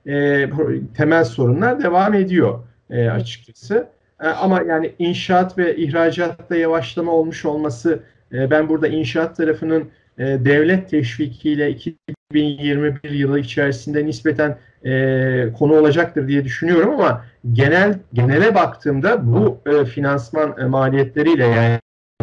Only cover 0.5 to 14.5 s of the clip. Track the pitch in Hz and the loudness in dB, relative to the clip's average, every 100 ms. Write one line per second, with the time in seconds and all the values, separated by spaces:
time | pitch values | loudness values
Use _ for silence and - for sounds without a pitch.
0.5 | 143 143 131 131 - 151 165 160 - 123 | -2 -2 -4 -6 -2 2 2 0 0 0
1.5 | 139 233 277 220 180 202 202 190 180 113 | 2 0 0 0 2 2 2 2 2 0
2.5 | - - _ _ 123 117 - - - - | -2 -12 _ _ -2 0 -2 -6 -12 -20
3.5 | _ - 214 - _ _ _ 156 160 190 | _ -4 -2 -2 _ _ _ -6 -2 0
4.5 | 185 170 160 160 - 170 180 - 180 185 | 0 0 -2 -4 -4 -4 -4 0 2 2
5.5 | - 175 156 160 165 165 170 170 165 - | 0 0 0 -2 2 0 0 -4 -6 -4
6.5 | 170 165 165 165 180 170 165 160 160 165 | -2 0 0 -2 -6 0 0 0 -4 -6
7.5 | 147 151 123 170 156 - _ _ 123 135 | -4 -4 -2 -2 -2 -6 _ _ -4 0
8.5 | 151 156 156 151 156 156 160 160 - 156 | 0 0 0 0 -2 -4 -2 -4 -2 -2
9.5 | 151 160 160 151 _ _ - 131 135 123 | -2 -2 -2 -2 _ _ -8 -4 0 2
10.5 | 143 160 185 185 151 120 - 147 - 151 | 4 4 0 0 -2 -2 -4 -8 -4 -4
11.5 | 147 147 131 165 160 - 147 _ 151 151 | -2 -2 -4 -10 -12 -14 -16 _ -2 -2
12.5 | 139 147 143 147 139 151 143 139 143 131 | -2 -2 0 -2 -4 -6 -4 0 -2 -2
13.5 | 151 139 127 - 147 151 - 156 143 151 | -2 -2 -2 -4 -4 -4 -2 -2 0 -2